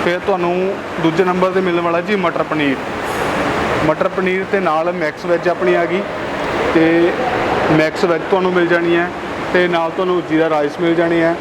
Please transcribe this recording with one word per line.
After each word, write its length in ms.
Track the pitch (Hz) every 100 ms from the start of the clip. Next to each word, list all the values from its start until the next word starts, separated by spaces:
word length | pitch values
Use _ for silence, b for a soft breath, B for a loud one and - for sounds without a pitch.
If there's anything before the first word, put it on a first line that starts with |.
ਫਿਰ 160 | 170 180 175
ਤੁਹਾਨੂੰ 480 | 185 175 180 190 196 - -
ਦੂਜੇ 200 | 165 160
ਨੰਬਰ 260 | 180 180 185
'ਤੇ 120 | 185
ਮਿਲਣ 180 | 185 175
ਵਾਲਾ 220 | 170 170
ਜੀ 140 | 175 208
ਮਟਰ 280 | 175 160
ਪਨੀਰ, 320 | 156 156 147 131 - - - - - - - - - - 156
ਮਟਰ 220 | 156 185
ਪਨੀਰ 380 | 185 185 185 185
ਤੇ 80 | 196
ਨਾਲ 320 | 180 156 170
ਮਿਕਸ 340 | 180 156 - 180
ਵੈਜ 240 | 170 165
ਆਪਣੀ 240 | 165 185
ਆ 120 | 175 170
ਗਈ, 160 | 175 202 - - - - - -
ਤੇ 380 | 165 160 170 170 - 170 - - - 143
ਮਿਕਸ 320 | 156 156 156
ਵੈਜ 180 | 185 165 -
ਤੁਹਾਨੂੰ 240 | 190 185
ਮਿਲ 140 | 180 170
ਜਾਣੀ 280 | 175 170 170
ਹੈ। 160 | 175 - - - -
ਤੇ 140 | 185 180
ਨਾਲ 240 | 170 165
ਤੁਹਾਨੂੰ 320 | 165 185 180 156
ਜੀਰਾ 200 | 156 160
ਰਾਈਸ 220 | 156 147 147
ਮਿਲ 140 | 170 165
ਜਾਣੀ 260 | 170 170
ਹੈ 140 | 165 170